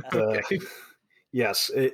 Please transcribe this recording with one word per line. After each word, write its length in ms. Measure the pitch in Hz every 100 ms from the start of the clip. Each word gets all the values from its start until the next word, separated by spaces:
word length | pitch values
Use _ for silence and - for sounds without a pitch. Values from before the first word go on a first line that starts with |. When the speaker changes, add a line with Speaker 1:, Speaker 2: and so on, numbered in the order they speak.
| -
Speaker 1:
<laughs> 80 |
Speaker 2:
uh, 60 | 120 107 107
Speaker 1:
Okay. 200 | - 196 - - - - _ _ _
Speaker 2:
yes, 400 | 127 113 98 -
i-, 200 | 135 131